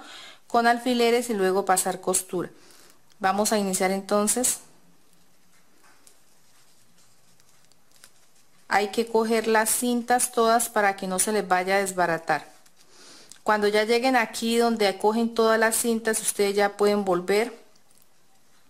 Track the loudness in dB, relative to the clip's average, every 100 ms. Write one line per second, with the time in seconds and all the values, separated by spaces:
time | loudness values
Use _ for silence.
0 | -10 -20 -20 -20 -2 2 2 2 0 2
1 | 2 2 0 0 2 0 2 0 0 -4
2 | -2 -4 -4 -6 -6 -12 -20 -20 -20 -20
3 | -20 -4 -2 0 0 0 -2 -2 -2 -2
4 | -2 0 0 0 -2 -4 -10 -20 -20 -20
5 | -20 -20 -20 -20 -20 -20 -20 -20 -20 -20
6 | -20 -20 -20 -20 -20 -20 -20 -20 -20 -20
7 | -20 -20 -20 -20 -20 -20 -20 -20 -20 -20
8 | -20 -20 -20 -20 -20 -20 -2 0 0 -2
9 | -2 0 0 0 2 0 2 -2 -2 -2
10 | 0 0 0 0 2 2 0 0 0 -2
11 | -6 -4 -2 -2 0 0 2 0 0 -2
12 | -2 -2 -2 -4 -4 -20 -20 _ -20 -20
13 | -20 -20 -20 -8 -2 0 2 2 2 2
14 | 2 2 0 -4 -2 0 0 2 0 0
15 | 0 0 0 2 2 4 2 0 -2 -2
16 | -2 -2 -4 -2 0 2 0 2 2 2
17 | 0 -2 0 0 0 -8 -20 -20 _ -20
18 | -20 -20 -20 -20 -20 -20 -20